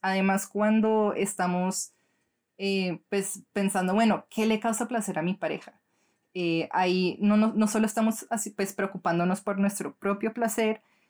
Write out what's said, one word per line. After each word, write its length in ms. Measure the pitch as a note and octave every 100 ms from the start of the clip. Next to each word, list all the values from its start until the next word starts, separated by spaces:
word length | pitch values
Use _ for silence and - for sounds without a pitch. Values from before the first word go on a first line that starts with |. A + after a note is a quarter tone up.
Además, 440 | F#3+ F#3+ F#3+ G3 -
cuando 640 | G3+ G#3 A3 A3 A3 G#3 -
estamos, 760 | G3 - F3+ F3+ F#3 F#3+ - _ _ _ _ _ _ _
eh, 400 | G3 G3 F#3 E3+ _
pues, 320 | G3+ F#3+ G3 -
pensando, 400 | - G3 G3 F#3 G3
bueno, 300 | A3+ F#3+ -
¿qué 160 | - A3
le 140 | A3
causa 280 | A#3 A3 A#3+
placer 300 | A#3+ G#3 E3+
a 40 |
mi 100 | E3
pareja? 400 | G3+ D#3+ D#3 - _ _ _ _ _ _ F#3
Eh, 340 | E3+ E3 D#3+
ahí 460 | E3+ F#3 F#3 F#3 -
no, 160 | G#3 G#3+
no, 160 | A3 G#3+
no 120 | G#3+
solo 180 | A3 A3
estamos 400 | - A3 A3+ -
así, 220 | A3+ A3
pues, 220 | - G3
preocupándonos 680 | - G3 G3 F3 E3+ F3 F#3+
por 160 | - G3
nuestro 360 | G3 G3+ - -
propio 380 | G3+ G3+ A3
placer, 480 | A3 A#3 G#3+ A3 A3 _ _ _